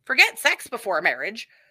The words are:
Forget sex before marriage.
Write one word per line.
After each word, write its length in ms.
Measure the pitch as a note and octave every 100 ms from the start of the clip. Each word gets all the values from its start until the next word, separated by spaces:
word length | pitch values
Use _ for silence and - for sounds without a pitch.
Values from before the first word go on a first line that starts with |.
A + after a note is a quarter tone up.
| -
Forget 320 | C4 A4 A4
sex 300 | - F4+ -
before 340 | A#3 G3+ E3
marriage. 480 | E3 B2+ D#3 A3+ - _ _